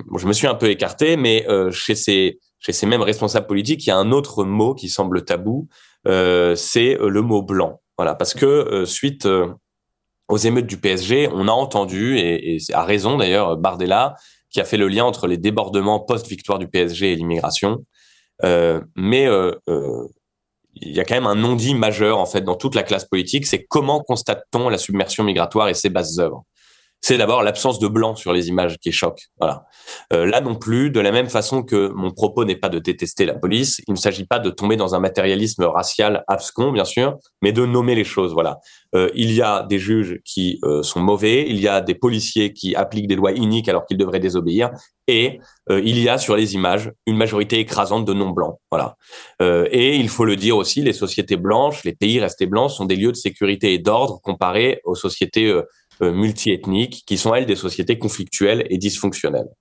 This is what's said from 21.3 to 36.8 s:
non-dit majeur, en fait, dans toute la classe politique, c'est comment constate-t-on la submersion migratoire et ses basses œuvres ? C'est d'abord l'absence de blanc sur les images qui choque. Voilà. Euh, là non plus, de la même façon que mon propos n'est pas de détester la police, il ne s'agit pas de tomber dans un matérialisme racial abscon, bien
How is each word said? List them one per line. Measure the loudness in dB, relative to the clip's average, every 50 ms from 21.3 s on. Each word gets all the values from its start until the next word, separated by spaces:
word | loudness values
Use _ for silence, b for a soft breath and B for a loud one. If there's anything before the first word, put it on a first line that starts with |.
| 0
non-dit | 2 2 0 0 0 0 0 0
majeur, | 0 0 0 0 2 2 2 2 0
en | 0
fait, | -2 -2 -2
dans | -2 -2 -4
toute | -4 -2 -2 -2
la | -2 0
classe | 0 -2 -4 -2
politique, | -2 -2 -2 -2 0 -2 -2 -2
c'est | -2 -2 -4 -2
comment | 0 0 0 2 2 0 0
constate-t-on | 0 -2 -4 -2 -2 -2 -4 -4 -4 _ -2 -2 0 0
la | -2
submersion | -2 -2 -2 0 0 0 0 0 0 0
migratoire | 0 2 0 0 0 0 0 0
et | 0 0
ses | 0 -2 0
basses | 0 -2 -4 -2 -2 -2
œuvres ? | -2 -2 -2 -6 -16 _ _ b b b b b b b b b
C'est | 0 2 2
d'abord | 4 4 2 2 2 2
l'absence | 2 0 0 0 -2 0 0
de | -2
blanc | 0 2 0 0 0 -2
sur | -6 -4 -2 0
les | 0 0 -2
images | 0 0 0 -2 -2
qui | -4 -6 -4
choque. | -2 -2 -2 -2 -4 -6 -18 _ _ -4
Voilà. | -2 -2 -4 -4 -10 B B B B B B B B B
Euh, | 0 2 2
là | 2 2 0
non | 0 -2 -4
plus, | -6 -2 0 0 0 2 2
de | 2 2
la | 2 2 2
même | 2 2 0
façon | 0 -2 -2 -2 -2 -4 -2
que | 0 0 0 0 0 -2
mon | -4 -6 -6
propos | -2 0 -2 0 0 0 0
n'est | 0 -2
pas | -2 -2
de | -4 -2
détester | -2 -2 -4 -4 -4 -4 -4 -2 -2 -2
la | -2 -2
police, | -2 -2 -2 0 0 0 -2 -4 -4 -4
il | -6 -4
ne |
s'agit | -2 -2 -2 -2 -2 -4
pas | -2 -2
de | -2 -2 -4
tomber | -4 -2 0 0 2
dans | 2 0 0 0
un | 0
matérialisme | 0 0 0 0 0 2 2 0 0 -2 0 0 0
racial | 0 2 0 -2 -2 0 0 0 0 0 0 -2
abscon, | -2 -2 -2 -4 -6 -4 -2 -2 0 0
bien | 0